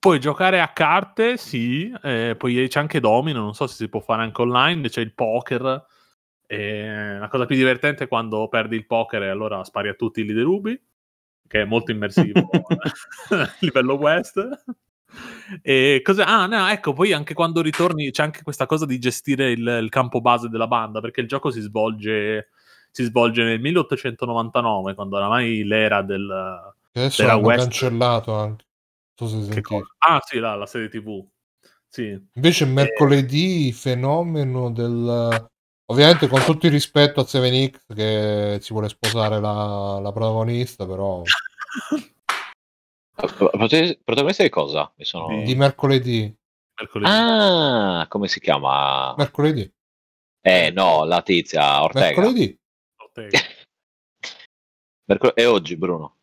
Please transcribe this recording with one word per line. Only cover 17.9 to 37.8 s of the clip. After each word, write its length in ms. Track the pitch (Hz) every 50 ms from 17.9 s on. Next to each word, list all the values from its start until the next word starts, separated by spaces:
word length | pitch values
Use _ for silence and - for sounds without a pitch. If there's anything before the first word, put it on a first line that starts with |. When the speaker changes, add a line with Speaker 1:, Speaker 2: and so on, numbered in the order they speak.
| 170 151 151 139
Speaker 1:
c'è 140 | 123 - 151
anche 180 | 151 156 -
questa 240 | - - 147 - 135
cosa 220 | - 156 156 156 143
di 100 | 127 127
gestire 540 | 120 127 123 - - - 139 127 135 127
il, 280 | 120 113 117 117 120 117 113
il 60 | 110
campo 300 | - 139 127 120 - 123
base 300 | 113 123 120 120 117 117
della 160 | 113 113 113
banda, 340 | 113 123 117 113 107 107 110
perché 220 | 107 117 - -
il 60 | 123 110
gioco 240 | 135 139 - 147
si 100 | 123 113
svolge, 880 | 107 104 104 113 107 113 110 107 101 107 110 107 104 104 110 107 104 _ _ _ _ _ _ _ _ _
si 140 | _ - 127
svolge 400 | 120 110 123 117 117 113 120 117
nel 160 | 113 113 113
milleottocentonovantanove, 1400 | 120 143 175 180 - - - 127 - 131 113 - - 120 117 113 113 117 - 127 120 117 107 101 95 98 95
quando 220 | 98 101 98 98 101
oramai 460 | 98 101 110 123 123 117 113 107 107
l'era 380 | 101 110 110 110 107 107 101
del, 720 | 98 95 101 95 98 101 95 95 95 92 92 87 87 98 - _ _ _
Speaker 2:
Adesso 300 | _ 120 123 135 135 -
Speaker 1:
della 140 | 107 107 113
Speaker 2:
l'hanno 100 | 107 107
Speaker 1:
West 160 | 110 117 120
Speaker 2:
cancellato 720 | 127 127 113 - 131 127 117 117 123 123 120 113 110 117 110
anche. 320 | 107 107 107 110 107 _ _ _ _ _ _ _ _ _ _ _ _
Non 80 | 120 113
so 60 | 110
se 120 | 110 107 101
Speaker 1:
Che 40 | 107
Speaker 2:
sentite. 220 | 104 104 - 107
Speaker 1:
cosa? 100 | 104 95 - _ _
Ah, 200 | - 160 165 143 -
sì, 140 | - 143 120
la, 160 | 113 113 107
la 100 | 101 101
serie 240 | 101 - 123 110 107
T 100 | - 113
V. 240 | 104 107 107 98 95 _ _ _ _ _ _ _ _ _ _ _ _ _
Sì. 320 | _ - 120 107 101 95 - _ _
Speaker 2:
Invece 300 | 123 131 165 170 - 156
Speaker 1:
E 40 | 135
Speaker 2:
mercoledì 1040 | 131 135 139 139 - - 151 139 143 139 135 123 131 147 170 185 185 175 151 131
fenomeno 1000 | 117 - - 135 127 123 127 135 147 165 175 170 165 151 143 131 127 127 127 123
del... 760 | 117 117 117 120 120 117 117 120 117 120 117 117 113 113 113 - _ _ _ _ _ _ _ _
Ovviamente 360 | 117 127 143 156 175 160 - 131
con 140 | 127 135
tutto 240 | 131 156 160 156 -
il 60 | 175
rispetto 480 | 147 147 139 - _ 151 143 143 147 -
a 60 | 131
seven 440 | - - 135 127 127 123 131 135 135
X 240 | - -